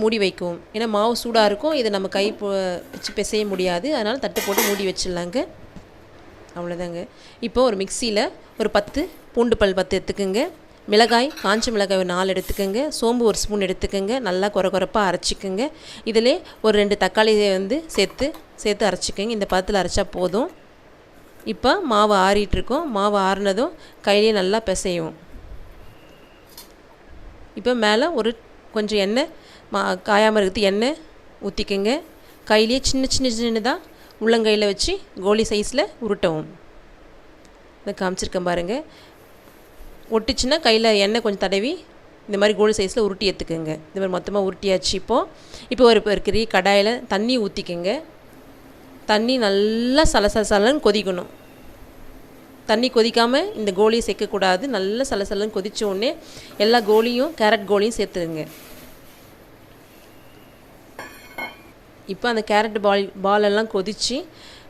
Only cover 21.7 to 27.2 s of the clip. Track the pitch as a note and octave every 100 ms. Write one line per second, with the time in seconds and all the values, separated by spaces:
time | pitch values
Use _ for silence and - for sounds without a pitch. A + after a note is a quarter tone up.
21.7 | F#4+ D#4 G#3 G#3+ G3+ F#3+ G#3 G3+ F#3 -
22.7 | C#4 E4 G3+ G#3 G3+ F#3+ F#3+ G3+ F#3+ D#4
23.7 | - - - G#3+ G#3 A3 G#3 F#3 A3 A3
24.7 | F#3 F#3+ F3 D#3+ D#3+ - - - - -
25.7 | - - - - - - - - - -
26.7 | - - - - -